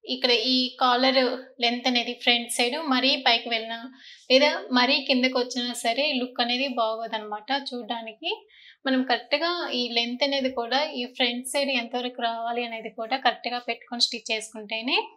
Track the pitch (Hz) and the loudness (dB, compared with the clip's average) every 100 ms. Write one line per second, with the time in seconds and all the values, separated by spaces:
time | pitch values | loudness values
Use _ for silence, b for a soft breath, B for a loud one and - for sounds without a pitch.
0 | - 254 254 240 233 254 254 - 254 247 | -6 -2 2 2 4 0 0 2 2 4
1 | 262 262 254 254 - - 240 240 254 247 | 4 4 2 0 -10 -2 0 0 0 0
2 | 233 240 - 240 233 - 240 285 320 254 | 0 0 2 2 2 0 0 0 0 2
3 | 262 285 254 233 233 226 220 233 247 B | 2 4 4 2 2 -4 -4 -10 -12 B
4 | B B B 262 294 311 - 247 247 294 | B B B 6 6 2 0 2 4 2
5 | 262 254 254 262 247 247 247 233 233 226 | 2 2 2 0 -2 -4 -4 -2 -2 0
6 | 302 262 254 - 240 247 269 240 220 226 | 0 0 -2 -2 0 0 -2 0 0 -2
7 | 226 220 214 214 214 277 269 247 214 240 | -4 -6 -6 -10 -4 -4 -4 -10 -6 -8
8 | 226 214 320 440 - B B B 269 262 | -8 -6 -4 -4 -10 B B B 0 0
9 | 254 247 - 294 339 349 285 247 240 233 | 2 0 0 0 0 -2 -4 -4 -2 -2
10 | 240 247 285 277 254 254 233 262 311 277 | -2 0 0 2 0 -2 0 0 0 -4
11 | 247 - 247 240 254 285 277 254 233 247 | -8 0 0 0 -4 -2 0 0 -2 -4
12 | 247 254 233 233 233 240 240 226 220 220 | -4 -2 -4 -2 -2 -2 -4 -6 -10 -10
13 | 226 269 262 226 233 240 240 233 - 240 | -4 2 2 0 -4 -6 -4 -6 -6 -2
14 | 240 240 - 220 214 220 208 220 240 359 | -2 -2 -4 -4 -4 -12 -8 -6 -2 -2
15 | 453 | -2